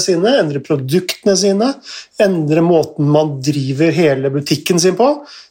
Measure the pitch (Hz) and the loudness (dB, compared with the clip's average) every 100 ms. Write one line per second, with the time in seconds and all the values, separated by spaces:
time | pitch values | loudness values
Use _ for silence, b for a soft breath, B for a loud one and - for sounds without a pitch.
0 | 190 170 208 269 160 139 139 147 131 175 | 0 0 2 2 0 -4 -4 -4 0 -2
1 | 180 - 208 185 202 196 247 277 B B | -2 -4 0 0 0 0 -2 -4 B B
2 | B - 202 175 147 156 170 165 151 - | B -2 0 0 0 0 2 2 0 -2
3 | 147 151 156 135 135 143 135 135 160 151 | 0 2 0 -2 -4 -2 -4 0 0 2
4 | 156 131 139 143 143 143 - 180 185 185 | 2 2 -2 -4 -2 -4 0 0 0 2
5 | 262 294 B B B | 0 0 B B B